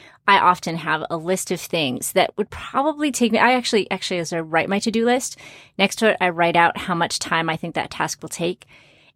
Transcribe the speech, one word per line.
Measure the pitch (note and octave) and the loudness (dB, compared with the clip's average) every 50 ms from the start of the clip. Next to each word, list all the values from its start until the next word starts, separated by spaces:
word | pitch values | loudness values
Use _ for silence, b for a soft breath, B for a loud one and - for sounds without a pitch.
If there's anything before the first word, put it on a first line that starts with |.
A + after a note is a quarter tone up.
| B B B B _ - | B B B B _ 4
I | G3 - | 4 6
often | - F3+ F3+ - - F3 E3 | 6 4 4 2 -2 -6 -6
have | E3 D#3 D#3+ D#3 D#3 D#3 - | -4 -2 -2 -2 -2 -2 -4
a | E3+ | -6
list | E3 D#3 F3 F#3+ F#3 - - | -4 -2 -2 -2 -2 -2 -4
of | F#3 E3+ | -6 -6
things | - - - - D3+ C3 B2 - - - | -4 -4 -2 -2 0 -2 -2 -4 -6 0
that | - F#3+ F3 - - | 2 2 2 2 0
would | - G#3+ - | -4 -6 -6
probably | - - - - - - C#4 D#4 D4 D4 D4+ D4+ | -8 -12 -12 -4 -2 0 0 0 0 0 -2 -2
take | B3+ - B3 A3+ | 0 0 2 2
me, | A3 - | 4 4
I | - A#3+ B3+ | 4 4 2
actually, | B3+ A#3+ - - G3+ F#3+ - | 2 0 0 0 0 0 -2
actually, | - F#3 - - F#3 F3 | -4 -6 -4 -4 -4 -4
as | E3 - F3 | -4 -4 -4
I | E3 | -6
write | E3 D#3+ E3 E3 - - | -4 0 0 0 2 2
my | G3 G3+ | 0 -2
to-do | - A#3 G3+ A3+ A3+ | 0 0 0 0 2
list, | A#3+ B3 C4+ - - - B B B B B B B B - | 2 2 0 -2 -6 -10 B B B B B B B B 0
next | F#3+ G3 - - | 0 0 0 2
to | A3+ A3 | 2 2
it, | - - | 2 2
I | F#3 F3+ | 0 0
write | E3+ E3 E3+ E3+ E3+ | 2 2 2 4 6
out | E3+ E3+ E3+ - | 6 4 4 2
how | - - - F3+ | 0 -4 -4 -2
much | E3 E3+ D#3+ - - | -2 -2 -2 -2 -6
time | - - F3 E3 E3 E3 | -4 -2 -2 -2 0 -2
I | D#3+ | -4
think | E3 - E3+ - | -6 -8 -6 -6
that | D#3+ - - | -6 -6 -6
task | - - D#3 D#3+ - - | -4 -4 -4 -4 -6 -8
will | - - | -12 -12
take. | - - E3+ - - - - b b b b b b b b b b | -6 -4 -4 -4 -4 -6 -12 b b b b b b b b b b